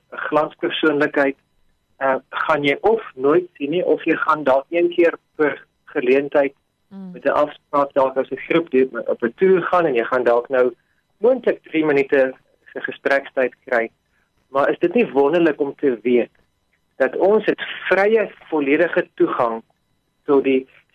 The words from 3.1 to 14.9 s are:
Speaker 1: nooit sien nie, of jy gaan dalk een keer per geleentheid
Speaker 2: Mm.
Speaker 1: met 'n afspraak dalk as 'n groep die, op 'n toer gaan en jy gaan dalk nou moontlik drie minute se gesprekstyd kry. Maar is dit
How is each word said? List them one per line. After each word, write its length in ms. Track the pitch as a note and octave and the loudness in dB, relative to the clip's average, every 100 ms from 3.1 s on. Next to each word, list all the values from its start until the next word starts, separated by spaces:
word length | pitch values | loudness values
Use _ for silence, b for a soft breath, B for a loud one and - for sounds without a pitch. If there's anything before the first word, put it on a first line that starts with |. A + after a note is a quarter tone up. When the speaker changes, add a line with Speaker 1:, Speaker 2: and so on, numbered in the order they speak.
Speaker 1:
nooit 320 | C3 C#3 F3 F3 - | -2 0 2 -2 -6
sien 120 | C#3+ | -4
nie, 140 | F3 | -2
of 180 | - D#3 | 0 0
jy 100 | E3 | 0
gaan 280 | - - D3+ | -2 0 0
dalk 220 | C#3 C3+ - | 2 0 0
een 200 | E3+ F3 | 0 0
keer 240 | E3+ E3+ - _ | 2 0 0 _
per 260 | - D3 - - _ | -2 -2 -4 -12 _
geleentheid 680 | _ D3+ B2 C3+ C#3+ D3 C#3 - _ _ _ | _ -4 0 0 2 0 0 -4 _ _ _
Speaker 2:
Mm. 220 | G3 F#3 | -18 -16
Speaker 1:
met 120 | F3 | -6
'n 40 | C3+ | -2
afspraak 640 | C#3 D3 - _ C#3+ C#3+ | 0 -2 -4 _ -2 0
dalk 240 | C#3 C3 C3+ | 0 0 0
as 120 | B2+ | -4
'n 60 | C3+ - | -6 -2
groep 220 | E3 E3+ | -2 0
die, 160 | C3 C3 A#2 - | 0 0 -2 -6
op 140 | A2+ | -4
'n 100 | A#2+ | -4
toer 260 | - F#3+ F#3 | 0 2 2
gaan 240 | E3+ F3+ | 2 0
en 100 | E3 | 2
jy 80 | A#2+ | 0
gaan 180 | A#2 B2+ | 0 0
dalk 260 | A#2+ B2+ A#2+ | 2 0 0
nou 220 | C3 B2+ - _ _ _ _ | 0 0 -2 _ _ _ _
moontlik 460 | A3+ B3+ G#3+ - | 0 2 -2 -4
drie 220 | - D#3+ | -4 -2
minute 480 | D#3 C#3 C3+ C#3+ C3 - _ _ _ | 0 0 2 2 0 -2 _ _ _
se 60 | B2+ | -12
gesprekstyd 720 | - - C3+ C#3 - C#3 B2 - | -12 -6 -2 -2 -2 -4 -4 -6
kry. 240 | - A#2+ A2+ _ _ _ _ _ _ | -4 -4 -4 _ _ _ _ _ _
Maar 200 | C3+ C#3+ | -2 0
is 100 | C#3+ | 0
dit 140 | F3 | 0